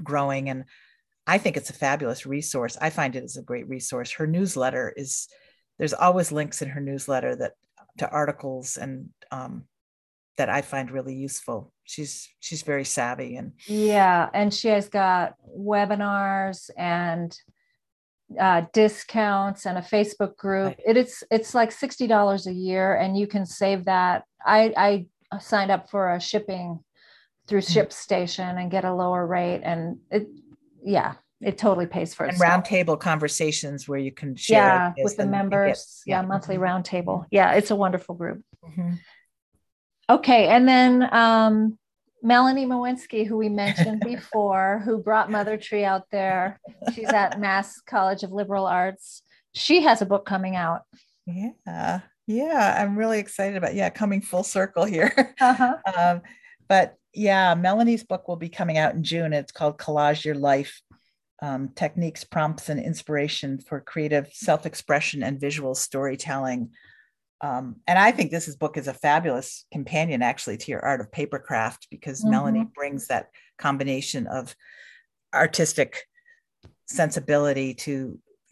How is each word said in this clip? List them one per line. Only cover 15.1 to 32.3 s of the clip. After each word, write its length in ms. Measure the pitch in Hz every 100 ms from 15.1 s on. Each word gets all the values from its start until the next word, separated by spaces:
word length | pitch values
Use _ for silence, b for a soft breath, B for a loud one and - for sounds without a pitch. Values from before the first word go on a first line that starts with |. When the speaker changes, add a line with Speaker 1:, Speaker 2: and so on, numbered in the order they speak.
| 180 170 - - -
Speaker 2:
webinars 1120 | 202 208 202 208 202 202 196 196 190 185 - -
and, 600 | 175 170 175 170 170 - _ _ _ _ _ _ _ _ _ -
uh, 240 | 190 170 165
discounts 920 | 220 214 214 - 226 208 196 196 196
and 140 | 196 180
a 20 |
Facebook 560 | 170 214 208 - 196 -
group. 300 | 196 190 190 -
Speaker 1:
Right. 40 | 214
Speaker 2:
It 100 | 226
is, 260 | 247 - -
it's 240 | 226 220
like 180 | 247 226
sixty 340 | - 254 - 240
dollars 400 | 214 202 196 185
a 60 |
year 420 | 185 185 185 190
and 220 | - 190 190
you 80 | 208
can 200 | 208 180
save 400 | - 196 196 180
that. 380 | 185 180 180 - _
I, 600 | - 165 226 220 202 196 180 _ _
I 60 | 202
signed 300 | - 214 196
up 180 | 185 -
for 240 | 202 185
a 60 | 175
shipping 600 | - 214 208 185 175 165 - b b b b _ -
through 160 | 202
Speaker 1:
Mm. 240 | 190 180 -
Speaker 2:
ShipStation 760 | - - 190 175 - 185 180
and 100 | 180
get 140 | 190
a 80 | 185
lower 320 | 180 180 180 170
rate. 360 | 180 175 175
And 360 | - 170 165 170 _
it, 180 | 208 214 - - - _ _
yeah, 300 | 190 185 - - _ _
it 160 | 202 196
totally 300 | 220 180 175
pays 260 | 185 160
for 120 | -
Speaker 1:
And 100 | 180